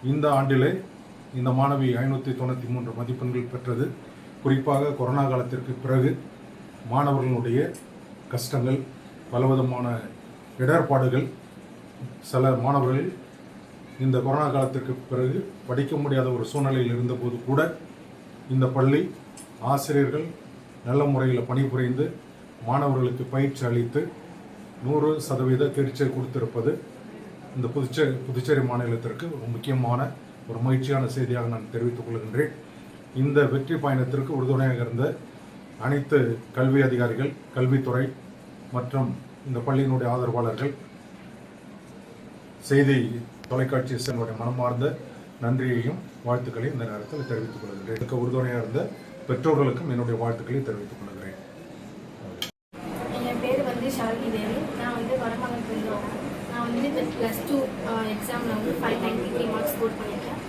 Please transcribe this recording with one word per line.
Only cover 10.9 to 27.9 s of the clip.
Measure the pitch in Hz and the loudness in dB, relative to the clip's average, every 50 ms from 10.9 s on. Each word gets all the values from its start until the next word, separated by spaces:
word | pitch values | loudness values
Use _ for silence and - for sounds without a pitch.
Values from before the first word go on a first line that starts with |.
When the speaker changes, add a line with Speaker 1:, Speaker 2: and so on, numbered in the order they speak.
| 139 131 131 127 123 131 131 127 - - - - - - - - - - - - - - - - - - | 4 4 6 6 4 2 0 0 -6 -12 -16 -18 -18 -18 -18 -18 -18 -18 -18 -18 -14 -14 -12 -12 -12 -14
Speaker 1:
சில | - - - 127 127 135 | -12 0 2 6 6 6
மாணவர்கள் | 127 117 117 135 139 139 127 123 131 139 165 185 - - - - - - - - - - - - - - - - - - | 6 4 4 4 4 4 4 4 4 2 2 -2 -4 -8 -14 -18 -18 -20 -20 -18 -18 -18 -18 -18 -20 -20 -18 -18 -6 0
இந்த | 131 131 127 127 | 2 4 4 4
கொரோனா | 120 131 139 151 151 143 | 4 4 2 4 2 4
காலத்திற்கு | 139 139 135 131 131 131 - 135 123 - - - | 4 2 2 2 0 -4 -4 -4 -6 -6 -4 -4
பிறகு | 131 127 127 127 147 190 196 - - - - | 0 2 2 2 2 0 -2 -4 -10 -14 -6
படிக்க | 131 123 131 139 139 156 | -2 0 0 0 0 0
முடியாத | 143 143 143 135 131 131 127 | 0 0 2 4 4 4 2
ஒரு | 123 120 110 | 2 0 -2
சூழ்நிலையில் | - - 143 139 135 135 127 123 120 120 | -2 0 0 2 4 4 4 2 2 2
இருந்தபோது | 120 123 123 123 - 123 120 117 - - | 0 0 0 -2 -2 -2 -4 -4 -4 -2
கூட | 131 135 143 160 170 - - - - - - - - - - - - - - - - | 2 4 4 4 2 0 -6 -12 -16 -18 -18 -18 -20 -20 -20 -20 -20 -20 -18 -6 0
இந்த | 131 131 127 | 2 4 4
பள்ளி | 127 127 131 131 135 143 156 185 185 - - - - - - - - - - | 4 4 6 6 6 6 6 4 0 -4 -12 -16 -18 -18 -18 -18 -18 -14 -6
ஆசிரியர்கள் | 113 123 143 139 - - 147 143 139 123 131 151 165 - - - - - - - - - - - - | 0 0 2 2 2 2 4 4 4 4 2 -2 -4 -4 -8 -12 -16 -18 -18 -18 -18 -18 -20 -10 -2
நல்ல | 123 123 139 147 | 2 4 4 6
முறையில் | 143 139 131 131 131 123 120 | 6 4 4 4 4 4 2
பணிபுரிந்து | 117 120 123 135 139 - 127 127 127 120 127 135 151 165 - - - - - - - - - - 117 | 2 2 2 2 2 2 2 2 2 2 2 2 0 0 -2 -8 -16 -18 -20 -20 -20 -20 -16 -10 -2
மாணவர்களுக்கு | 113 127 143 143 143 131 131 127 127 123 - 123 | 0 2 2 4 4 4 4 2 2 0 -2 -6
பயிற்சி | - - 135 139 135 - - 127 | -2 0 2 2 2 0 0 -2
அளித்து | 120 117 120 117 117 - 147 170 - - - - - - - - - - - - - - - 120 | 0 2 2 0 2 0 -2 -2 -2 -6 -12 -16 -16 -16 -16 -16 -18 -18 -18 -18 -18 -16 -6 -2
நூறு | 127 147 151 143 156 156 151 | 0 2 4 4 4 2 2
சதவீத | - - 139 127 131 127 127 131 147 | 0 -2 0 2 4 4 4 4 4
தேர்ச்சியை | 135 - 139 135 123 - - 143 123 | 2 2 2 0 0 2 0 0 2
கொடுத்திருப்பது | - 135 123 - - 131 117 - - 120 110 143 156 - - - - - - - - - - - - - - - - | 2 -2 -4 -2 -2 -2 -2 -2 -2 0 0 0 0 0 -6 -12 -16 -16 -16 -16 -16 -16 -16 -16 -16 -16 -16 -8 -4
இந்த | 131 127 - 123 | -2 -2 -2 0
புதுச்சே-, | 143 131 120 | -2 -2 -2